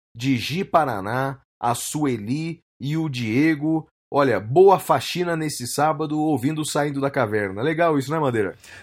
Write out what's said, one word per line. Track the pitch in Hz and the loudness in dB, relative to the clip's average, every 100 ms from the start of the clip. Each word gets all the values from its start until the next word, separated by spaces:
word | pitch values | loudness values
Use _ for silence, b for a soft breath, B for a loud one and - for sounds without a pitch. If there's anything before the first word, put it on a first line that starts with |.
| _ 117 | _ -6
de | 127 123 | 0 0
Ji | - 160 190 | -2 -6 0
Paraná, | 170 143 104 98 127 135 131 _ - | 2 2 -2 -4 -4 -4 -6 _ -6
a | 120 117 | -4 -2
Sueli | - 151 147 117 101 147 165 165 _ - | -4 -2 -2 -2 -4 -6 -6 -10 _ -12
e | 135 156 | -6 -4
o | 160 | -4
Diego. | 123 113 120 156 151 151 160 156 _ _ | -4 -2 2 2 2 0 -2 -4 _ _
Olha, | 135 139 101 | 0 2 2
boa | 107 147 196 180 | 2 6 8 8
faxina | - 143 - 170 175 165 | 4 0 0 -4 -2 -2
nesse | 156 - 120 | -4 -6 -6
sábado, | - 151 147 156 151 | 0 0 0 -2 -2
ouvindo | 156 139 131 156 147 | 0 0 0 -2 -2
Saindo | 151 147 139 | -2 -2 -2
da | 135 | -2
Caverna." | 135 110 107 101 98 | 0 0 0 -2 -2
Legal | 143 160 170 147 | -2 0 2 2
isso, | 131 | 0
né, | 160 | -2
Madeira? | 143 113 95 - B B | 0 0 -2 -4 B B